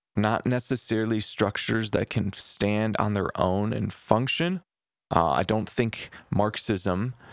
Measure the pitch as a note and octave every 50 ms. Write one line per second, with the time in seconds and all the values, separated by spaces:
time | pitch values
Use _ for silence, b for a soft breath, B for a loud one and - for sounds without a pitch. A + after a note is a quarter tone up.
0 | _ _ _ - G#2 G#2+ A2+ G2 - - B2 B2 - - C3+ A#2+ - - A#2 A2
1 | A2 A2 A2+ G#2+ G#2+ - - - G#2+ G2+ - - - - A#2 A2+ A2 G#2 - -
2 | F#2+ - - A2+ G2 G2 - - - - - - - G2+ G#2 G#2+ G#2+ A2 G#2+ -
3 | D2 G#2 G#2 G2+ F#2 - - - - F#2 F#2 G2 G#2 G#2+ A2+ - G#2+ G2 - -
4 | - - G#2+ A2 B2+ C3 - - E3 F3 F#3 F3+ - _ _ _ _ _ _ _
5 | _ _ - E2+ E2+ D#2+ C#2 B1+ G2 - G#2+ A2 G#2 G2 - - A#2+ A2+ - -
6 | - - B B B B - F#2+ G2+ G#2+ G#2+ - - - A2+ F#2+ - G2 F2+ F#2
7 | G#2 B2+ B2+ B B B